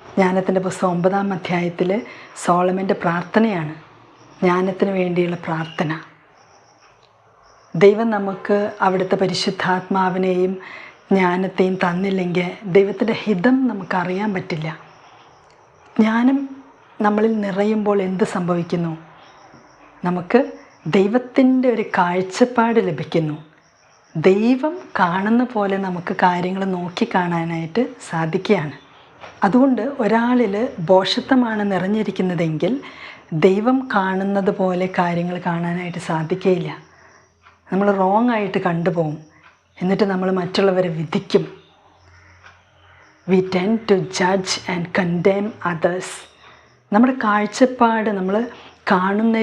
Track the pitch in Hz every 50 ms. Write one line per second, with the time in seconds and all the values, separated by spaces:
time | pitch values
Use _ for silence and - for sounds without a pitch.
0 | - - - 196 190 190 185 190 185 - 190 185 185 185 - - 190 180 180 175
1 | 175 185 196 196 196 202 190 170 - - 180 175 175 175 170 - 175 180 196 -
2 | - - - - - - - - - - 175 175 180 185 185 190 196 196 202 -
3 | - 175 170 175 175 - - 220 226 226 196 170 156 151 156 - - - - -
4 | - - - - - - - - 185 180 180 180 185 190 185 - 196 196 190 190
5 | 180 175 175 180 175 175 170 170 - 180 160 160 160 - - - 170 151 160 160
6 | - - - _ _ _ _ _ _ _ _ _ _ _ _ _ _ _ _ _
7 | _ _ _ _ _ _ _ _ _ _ _ _ _ _ - 165 202 202 208 214
8 | 233 233 214 202 196 196 190 190 - - 208 202 208 208 - - 202 190 190 185
9 | 185 185 202 190 196 180 180 - - 208 185 - - 190 185 185 180 - 196 190
10 | 185 185 180 190 185 185 180 180 185 185 190 185 - - - - - - - -
11 | _ - 196 190 185 175 175 185 196 185 - - 190 185 185 185 190 180 175 180
12 | 196 202 190 185 180 175 170 180 175 180 180 - 220 190 165 196 196 196 - -
13 | 226 220 226 - - 214 208 175 175 254 262 262 262 240 214 196 175 - 190 185
14 | 175 180 185 190 214 214 190 185 - - 175 156 156 160 156 - - - - -
15 | - - - - - - - _ _ _ _ _ _ _ _ _ - - - -
16 | 214 220 220 233 240 262 269 277 277 - - - - - - _ _ _ _ -
17 | 214 208 208 214 220 226 220 214 202 196 180 196 208 214 220 214 202 208 202 202
18 | 190 190 185 180 220 - - 196 175 170 175 175 170 175 180 170 170 165 160 160
19 | - - - - - - - - - - - - - - _ _ - - - -
20 | - 180 180 175 170 - - 240 285 - - - - - _ _ - 160 147 196
21 | 190 202 226 254 247 - - 269 262 254 262 254 254 254 226 226 202 - - 196
22 | 180 175 180 185 185 185 - - 247 247 - 233 226 233 226 226 190 180 156 156
23 | 160 - - 170 160 151 147 151 - - _ _ _ _ _ _ _ _ _ _
24 | _ _ - 160 147 190 190 208 220 240 262 254 302 311 349 370 - - - -
25 | 190 170 175 190 196 214 226 240 247 240 - 208 202 196 196 196 196 185 175 175
26 | 175 - 190 - 190 180 180 175 180 180 190 190 196 196 180 175 175 175 175 -
27 | 226 - - 190 175 175 170 165 165 165 165 165 165 156 160 233 254 - - -
28 | - - 175 165 165 160 175 185 - - 208 175 151 147 - - - - - -
29 | - - - - - - - - 202 196 175 247 277 269 254 208 208 277 285 -
30 | 220 202 226 226 233 240 247 247 233 196 196 208 247 262 - - 160 175 190 190
31 | 190 - - 233 - - 262 254 247 226 220 208 208 202 190 175 185 196 214 220
32 | 214 208 190 - 190 180 180 165 170 160 156 147 165 190 254 285 - - - -
33 | - - - - - - 170 156 180 190 190 208 214 247 262 262 254 - 214 202
34 | 190 190 190 190 190 196 202 202 190 202 196 - 190 185 180 175 185 185 - -
35 | 180 175 175 170 175 175 180 180 180 180 170 170 170 175 175 180 180 175 175 170
36 | - - 165 160 160 156 185 180 - 190 185 170 160 151 - - - - _ -
37 | - - _ _ _ _ _ _ _ - _ _ _ - 185 190 202 202 196 190
38 | 185 190 202 220 240 247 233 214 202 185 190 190 185 180 170 170 170 185 165 170
39 | 160 151 151 - - - _ _ - - _ _ _ _ _ - 180 185 196 -
40 | 214 196 190 185 185 190 190 185 175 180 - 214 196 190 180 185 185 175 160 165
41 | 160 - - 202 - - - 170 156 - - - - _ _ _ _ _ _ _
42 | _ _ - - _ - - _ - - - _ _ _ _ _ _ - - -
43 | - - _ _ - 175 190 185 185 - - 185 180 208 226 220 - - 196 185
44 | 156 - - - 190 180 196 196 190 - - - - - 180 175 170 - - 202
45 | 180 175 175 175 160 202 190 202 202 220 - - - 175 175 156 - 170 180 185
46 | - - - - - - _ _ - - - _ _ _ _ _ _ - 202 214
47 | 247 262 254 262 233 208 208 208 208 208 - - 262 247 254 - 233 226 226 220
48 | 214 220 202 190 185 190 202 220 247 247 - - - - - _ - - 202 185
49 | 180 196 202 208 226 226 220 220